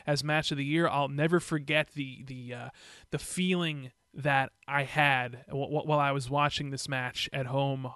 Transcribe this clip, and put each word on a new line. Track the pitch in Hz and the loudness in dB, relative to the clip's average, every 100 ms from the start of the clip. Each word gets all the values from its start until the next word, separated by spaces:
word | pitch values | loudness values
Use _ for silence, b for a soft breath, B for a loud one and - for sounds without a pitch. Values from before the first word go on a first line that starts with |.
| - | -2
as | 143 147 | 0 2
match | 156 - | 0 0
of | 139 | -2
the | 139 | 0
year. | 160 170 | 2 4
I'll | 143 139 | 2 0
never | 139 160 175 | 0 4 2
forget | - 156 139 151 151 | 2 -2 2 0 0
the, | 147 135 127 135 | -4 -8 -10 -12
the, | 127 123 | -12 -10
uh, | 120 123 B B B B | -10 -12 B B B B
the | 147 | -6
feeling | - 180 185 180 165 147 127 - _ - | -4 0 2 2 0 -4 -10 -18 _ -4
that | 143 135 135 - - | 2 2 0 -6 -4
I | 143 | -2
had | 131 151 143 131 123 123 - | 0 4 6 6 2 -6 -8
w-, | 135 139 | -6 -2
w-, | 147 151 | -2 2
while | 147 | 2
I | 143 | 4
was | 139 123 | 0 0
watching | 143 147 - 143 | 0 2 0 -6
this | 135 - | -6 -4
match | 131 127 - - | -4 -4 -6 -6
at | 139 127 | -6 -2
home | 135 139 135 127 | 0 0 -2 -6